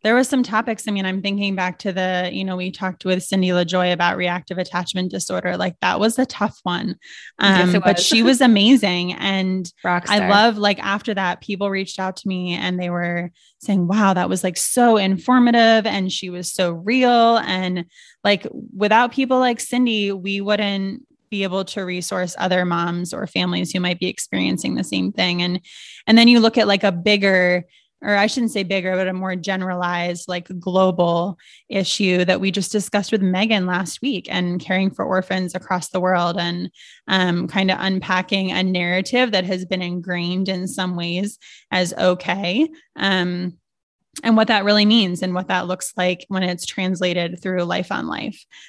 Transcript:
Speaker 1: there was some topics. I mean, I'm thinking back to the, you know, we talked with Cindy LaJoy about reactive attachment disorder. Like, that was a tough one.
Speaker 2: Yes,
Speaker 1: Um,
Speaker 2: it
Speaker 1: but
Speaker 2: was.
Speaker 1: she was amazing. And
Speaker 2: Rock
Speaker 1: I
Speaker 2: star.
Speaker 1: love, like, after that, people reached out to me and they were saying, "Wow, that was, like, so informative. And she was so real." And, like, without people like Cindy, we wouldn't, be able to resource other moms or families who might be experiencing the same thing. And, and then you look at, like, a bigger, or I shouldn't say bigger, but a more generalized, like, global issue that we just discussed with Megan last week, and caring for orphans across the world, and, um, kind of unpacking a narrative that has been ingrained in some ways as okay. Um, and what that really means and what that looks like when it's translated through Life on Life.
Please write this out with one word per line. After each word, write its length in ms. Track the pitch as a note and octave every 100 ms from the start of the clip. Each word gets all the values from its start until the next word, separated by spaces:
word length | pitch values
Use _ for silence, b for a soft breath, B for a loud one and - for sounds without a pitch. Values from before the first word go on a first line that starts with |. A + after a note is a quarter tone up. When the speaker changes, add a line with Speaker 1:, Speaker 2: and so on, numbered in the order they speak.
Speaker 1:
there 140 | A3
was 120 | A#3+ B3+
some 140 | C4
topics. 440 | A#3 G#3+ A#3 A3 -
I 40 |
mean, 140 | G3+
I'm 160 | F#3+ F#3+
thinking 340 | G3 G3+ G3+
back 240 | F#3+ F3+ F3+
to 120 | G3+
the, 380 | F#3 F#3 F3+ F3+
you 120 | -
know, 100 | F#3+
we 160 | F#3 F#3
talked 320 | - F#3 F3+
with 160 | F#3 F3+
Cindy 280 | - F#3+ F#3
LaJoy 420 | F3+ F3 F#3 F3+
about 240 | F3 F3 F#3
reactive 400 | F3 F3 - F3+
attachment 540 | F3+ F3 F3 F#3 F#3
disorder. 460 | F#3+ - F#3 F3+ F3+
Like, 180 | F3+ E3+
that 180 | F#3 F#3
was 180 | A3 A3+
a 80 |
tough 320 | B3+ - G3+ -
one. 320 | F#3 F3+ F3 - B B B -
Speaker 2:
Yes, 280 | G3+ F#3+ F3+
Speaker 1:
Um, 60 |
Speaker 2:
it 80 | F#3+
Speaker 1:
but 140 | F#3 F3+
Speaker 2:
was. 80 |
Speaker 1:
she 180 | - A3+
was 160 | A#3 B3+
amazing. 720 | B3+ G#3 G#3 C4 G3 F3 F3+
And 580 | - G3 G3 F#3+ F#3 F3 _
Speaker 2:
Rock 220 | F#3 F3 -
Speaker 1:
I 80 | G#3
Speaker 2:
star. 120 | F#3
Speaker 1:
love, 280 | G3+ A#3 G#3
like, 220 | G#3 G3
after 340 | - G3+ -
that, 280 | G3 F#3 F3
people 280 | - F#3+ G3+
reached 300 | G3 F#3+ -
out 160 | F#3+ F#3+
to 100 | G3+
me 240 | F#3 F3+
and 260 | F3 F3+ F3+
they 100 | F3
were 420 | F3 F3 E3+ F3 b b _
saying, 280 | - G3 F3
"Wow, 260 | G#3 G3
that 160 | F#3 F3+
was, 120 | F#3
like, 120 | F#3 F3
so 380 | - - A#3+ A3
informative. 880 | F#3+ F#3+ - B3+ A#3+ A#3 A3+ A3+
And 260 | G#3+ G3 F#3
she 180 | - F#3
was 220 | F3+ F3
so 200 | - F3
real." 680 | E3+ F#3+ B3+ B3 A#3+ A#3 A#3
And, 480 | - F#3 F#3 F3+ E3+ b b b
like, 240 | G3+ G3+ -
without 600 | - - F#3+ G#3 A3 B3
people 280 | C#4 C4 B3+
like 200 | B3+ A#3+
Cindy, 540 | - B3 B3 A3 G3+
we 260 | G3 F#3+ G3
wouldn't, 640 | G3 G#3 G3+ G3 G3 - _ _ _
be 140 | G3+
able 220 | G3 F#3
to 160 | F#3 G#3
resource 540 | F#3 F3+ F3 F#3 F3+ -
other 280 | F#3 F3+
moms 480 | F3+ E3+ E3+ F3 F3
or 140 | F#3 G3
families 440 | F3+ F3+ F3+ F3
who 80 | F#3
might 200 | F3+ F3
be 80 | F#3
experiencing 680 | - - F3+ F3+ F#3 -
the 80 | F#3
same 280 | F#3+ F#3+ F#3+
thing. 300 | - F3+ F3
And, 200 | F3+ F#3 B B B B -
and 100 | A3+
then 100 | A#3
you 120 | A#3+
look 180 | A3+ A#3
at, 100 | G#3
like, 160 | G3
a 80 | G3+
bigger, 720 | F3 F#3+ G#3 G3 F#3+ F3+ F3+ E3+ b b _
or 140 | G#3
I 120 | G3+ G#3+
shouldn't 240 | C4+ A3+
say 120 | G#3
bigger, 320 | F3+ F#3+ F#3
but 120 | F#3 F#3
a 60 |
more 220 | F#3 F#3+
generalized, 920 | F#3 E3+ F#3+ F#3 F3+ F3 F3 F3 F3 -
like, 200 | F3 F3 F#3
global 800 | F#3 F#3 F#3 F3+ F3 E3+ F#3 E3+ b b _
issue 580 | G3 G3 - F#3+ F3+
that 140 | F3+ F#3
we 120 | F#3+
just 200 | F#3 F#3
discussed 400 | G#3+ G3 G#3 G3+
with 100 | A3
Megan 440 | F#3+ F#3 A3 G#3+
last 360 | F3+ F3+ F3+ -
week, 260 | C4+ G3 -
and 300 | F#3 F3+ F3+
caring 320 | - F#3 F#3+
for 140 | -
orphans 500 | F#3+ F#3 F3+ F#3+ F3+
across 340 | F#3 - F3+ -
the 100 | F#3
world, 380 | F3+ F3+ F3 F3
and, 320 | E3+ F3 F3+ B B B -
um, 400 | F#3+ F3+ F3 F3
kind 240 | F#3+ F#3+
of 60 | F#3
unpacking 720 | F#3+ F#3+ - F3+ F#3 G3 F#3+
a 120 | F#3
narrative 680 | F#3 F3+ F3 F3+ F#3+ B3 B3
that 140 | G3+
has 200 | F#3 F#3
been 160 | F3+ F#3
ingrained 680 | F3+ F3+ F3+ F3 F3 F#3 F#3+
in 180 | F#3 F#3+
some 280 | - F3+
ways 420 | F3 E3+ F3 G3+ - B B B
as 220 | F#3 F3
okay. 760 | - F#3 F3+ - F#3+ F#3 G#3 D#4+ B B
Um, 640 | - G3 F#3 F3+ F3 F3+ - _ _ _ _ _ -
and 120 | A3+
what 120 | A3 A3
that 180 | G#3+
really 200 | G3+ G#3
means 360 | G#3 A3+ F#3+ F3
and 120 | F#3
what 140 | F3+ F#3
that 200 | F#3 F3+
looks 260 | F3+ -
like 300 | - F3+ F3+ -
when 160 | F#3+
it's 220 | F3+ F3
translated 760 | - - F#3 F3+ F#3 F3 E3+ F3
through 220 | F#3+ F3+
Life 280 | F3 F3 F3
on 160 | F#3+ -
Life. 360 | - - - _ B